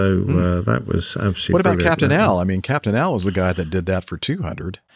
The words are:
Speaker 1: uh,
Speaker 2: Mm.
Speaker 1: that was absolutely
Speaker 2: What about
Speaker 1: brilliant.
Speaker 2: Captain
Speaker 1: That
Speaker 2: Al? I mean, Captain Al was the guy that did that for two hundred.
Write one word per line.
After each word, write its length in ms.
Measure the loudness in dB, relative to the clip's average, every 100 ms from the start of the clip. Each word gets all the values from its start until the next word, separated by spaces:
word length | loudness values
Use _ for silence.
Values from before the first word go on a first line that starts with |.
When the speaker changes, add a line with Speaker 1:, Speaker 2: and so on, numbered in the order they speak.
| 4 2 2
Speaker 1:
uh, 40 |
Speaker 2:
Mm. 340 | 2 2 0 0
Speaker 1:
that 200 | -2 -2
was 280 | -4 -2 -2
absolutely 360 | -2 -2 0
Speaker 2:
What 80 | 2
about 140 | 2 2
Speaker 1:
brilliant. 160 | 2
Speaker 2:
Captain 180 | 2 2
Speaker 1:
That 100 | 4
Speaker 2:
Al? 200 | 4 2
I 40 | 0
mean, 160 | -2
Captain 320 | -2 -2 0 0
Al 180 | 0
was 100 | 0 -2
the 60 |
guy 220 | 0 0
that 160 | 0 -2
did 160 | -2 -2
that 200 | -2 -4
for 120 | -6
two 240 | -4 -4
hundred. 380 | -6 -6 -8 -10 _